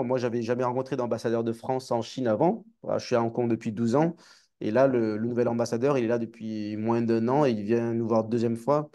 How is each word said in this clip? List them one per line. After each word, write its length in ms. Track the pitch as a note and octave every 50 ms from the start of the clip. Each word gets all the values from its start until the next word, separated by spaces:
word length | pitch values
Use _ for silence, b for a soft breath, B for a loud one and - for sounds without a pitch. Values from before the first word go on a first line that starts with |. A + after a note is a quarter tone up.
| C3
moi, 140 | A#2+ C3 B2+
j'avais 240 | A#2+ A#2+ A2+ A#2+ A2+
jamais 220 | A#2 B2 B2 B2+
rencontré 320 | B2 A#2+ C3 B2+ - C#3+
d'ambassadeur 480 | B2+ A#2+ A#2 A#2 A2+ - A#2+ A#2 A2+ A2+
de 80 | A#2 A2+
France 380 | A2+ - - C3 C3 B2+ -
en 120 | B2 A#2 A2+
Chine 240 | - - C3+ B2+ A2+
avant. 360 | A2 G#2+ D3+ F3 A3+ A3+ - - - _ -
Voilà, 160 | - G#2 A2
je 80 | -
suis 80 | - B2
à 60 | A#2 A#2
Hong 100 | A2+ A2+
Kong 160 | B2 A#2+ A#2
depuis 220 | A2+ A2+ - A#2 G#2+
douze 240 | A2+ A#2 A#2 A#2
ans, 200 | C#3+ D#3+ E3+ E3+ b b b b b b b b -
et 100 | A#2 G#2+
là, 160 | G#2+ B2 C3+
le, 300 | C#3 B2 A#2+ A2+ A2 G#2+
le 120 | G#2+ A2+ A#2
nouvel 200 | A#2+ A#2+ A#2+ A#2
ambassadeur, 500 | A#2 A#2 A#2+ A#2 B2 A2+ B2+ C#3+ C#3+ C3
il 60 | A#2
est 40 | A2
là 100 | A#2+ A#2+
depuis 580 | A2+ A2+ - - A2 A2 A2 G#2+ G#2 G#2 G#2+
moins 260 | G#2+ G#2+ A2+ A2+ A#2 A#2+
d'un 260 | A2+ A2+ A2+ A2+ A#2+
an, 160 | C3 D3+ D3+
et 40 | C3
il 120 | A2+ G#2 G2+
vient 280 | G#2 A#2 A#2 A#2 A#2 A#2
nous 120 | A#2 A#2
voir 180 | G#2+ A2+ A2 A2
deuxième 320 | A2+ A#2 A#2 A2+ A#2+ A#2
fois. 340 | A2+ A#2 C3 D3 D3+ D3+ D3+